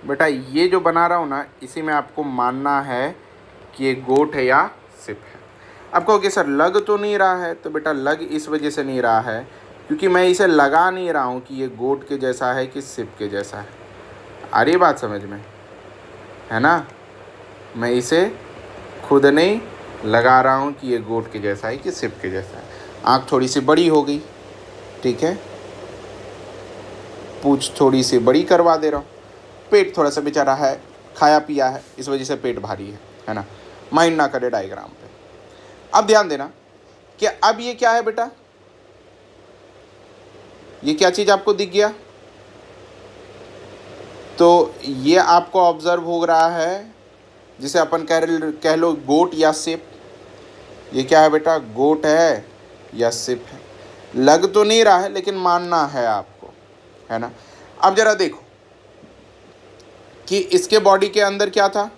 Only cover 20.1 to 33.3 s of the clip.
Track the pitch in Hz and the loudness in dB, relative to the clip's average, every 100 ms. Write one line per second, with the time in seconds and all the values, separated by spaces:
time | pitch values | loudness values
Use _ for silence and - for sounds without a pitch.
20.1 | 113 123 131 131 135 139 139 131 120 107 | 2 6 6 4 2 -2 -6 -4 -4 -2
21.1 | 113 113 110 104 98 113 - 190 - 113 | -6 -6 -6 -6 -4 -6 -8 -8 -6 -8
22.1 | - 95 92 95 - - - - - - | -6 -8 -8 -10 -16 -18 -18 -20 -6 0
23.1 | 131 131 135 127 143 131 156 170 156 143 | 0 2 0 0 0 2 4 4 4 2
24.1 | 147 - - - - - - - - 127 | -4 -8 -20 -20 -20 -20 -20 -20 -6 -4
25.1 | 120 160 196 - - - - - - - | -2 -2 -4 -10 -18 -18 -18 -18 -18 -18
26.1 | - - - - - - - - - - | -18 -18 -18 -18 -18 -18 -18 -18 -18 -18
27.1 | - - - 143 139 - - 139 131 127 | -18 -18 -6 0 0 0 2 2 4 2
28.1 | 127 117 139 170 180 170 156 156 147 - | 2 4 2 4 4 4 2 0 -4 -8
29.1 | - - - - - - 208 190 - 147 | -20 -20 -20 -20 -20 2 2 2 0 -2
30.1 | 143 147 147 135 135 143 135 - - - | 0 -4 0 0 2 0 -2 -12 -20 -20
31.1 | - 147 151 151 143 131 135 - - 131 | 2 4 4 2 -2 -2 -4 -14 -14 -6
32.1 | 139 131 143 131 117 107 98 101 101 - | -6 -4 -6 -4 -6 -8 -10 -12 -16 -20
33.1 | - - | -18 -10